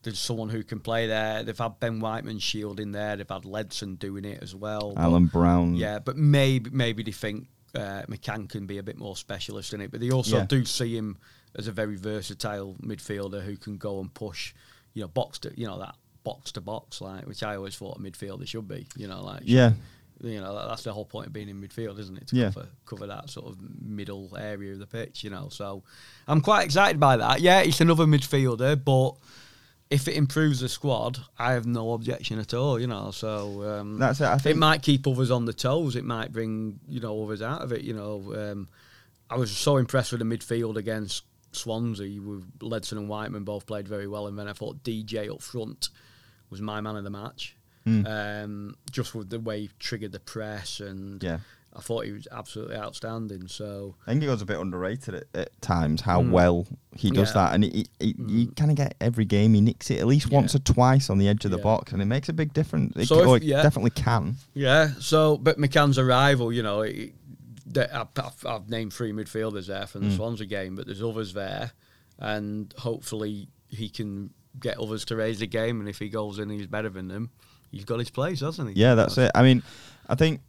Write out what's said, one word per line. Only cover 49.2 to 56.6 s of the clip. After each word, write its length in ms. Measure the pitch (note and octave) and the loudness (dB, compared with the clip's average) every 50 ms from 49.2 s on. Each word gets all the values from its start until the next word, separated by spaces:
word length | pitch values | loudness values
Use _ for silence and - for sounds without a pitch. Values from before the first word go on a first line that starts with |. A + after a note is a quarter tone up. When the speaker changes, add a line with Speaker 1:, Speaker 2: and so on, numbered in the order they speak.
| G#2 F#2 | -10 -8
Speaker 1:
the 100 | A2+ A2+ | -10 -8
way 220 | A2+ A2+ G#2+ G#2 | -6 -6 -6 -6
he 80 | G#2+ G2 _ _ | -8 -12 _ _
triggered 320 | - - A#2+ G#2 G#2+ G2+ F#2 | -10 -8 -8 -8 -10 -12 -12
the 60 | G2+ | -14
press, 600 | _ - - A2 G#2+ G#2+ G#2+ G2+ F#2+ - - - | _ -12 -10 -10 -8 -8 -10 -10 -10 -12 -12 -10
and 420 | G#2 G2 F#2+ F#2+ G2 G2 G2 F#2 | -12 -12 -12 -12 -12 -12 -10 -8
Speaker 2:
Yeah. 180 | F#2+ F2+ E2 E2 G#2+ _ - _ _ _ _ | -6 -4 -4 -6 -8 _ -20 _ _ _ _
Speaker 1:
I 60 | - | -16
thought 240 | - - A#2 A#2 A2+ | -6 -6 -4 -4 -4
he 60 | G#2+ | -8
was 160 | G2+ G#2+ - - | -10 -12 -14 -14
absolutely 440 | B2 A#2 - - - A2 A2 A#2 A2+ | -14 -14 -14 -12 -12 -12 -10 -10 -8
outstanding. 680 | A2 G#2 A2 - - - A2+ A2+ A2+ A2+ G#2 G2 F#2 F2+ | -8 -10 -10 -10 -10 -10 -8 -8 -8 -8 -8 -10 -12 -12
So 480 | F#2 - - G#2+ G#2 G2+ G2+ G2+ G2+ - _ _ | -14 -12 -10 -10 -10 -10 -10 -10 -12 -14 _ _
Speaker 2:
I 60 | - | 0
think 100 | A#2 D3+ | 0 2
he 80 | D3+ C#3 | 2 2
was 120 | B2+ G#2 G2+ | 0 -2 -2
a 20 | |
bit 140 | F#2+ G#2 D#2 | -4 -4 -2
underrated 560 | F#2 F#2+ F2+ F2+ F2+ F#2+ A2+ B2+ - - F#2+ | -2 -4 -4 -4 -4 -4 -4 -6 -8 -8 -10
at, 80 | D#2 - _ - | -10 -10 _ -6
at 280 | F2+ E2+ - _ _ | -6 -6 -6 _ _
times, 400 | - - F#2 E2+ D#2+ D2+ D#2 - | 0 2 4 4 4 2 2 0
how 200 | - G#2 F2 F2+ | 2 2 4 4
Speaker 1:
Mm. 80 | F2 E2 | 4 6
Speaker 2:
well 360 | F#2 F2+ F2 F2+ F2 F2 | 8 8 8 8 6 4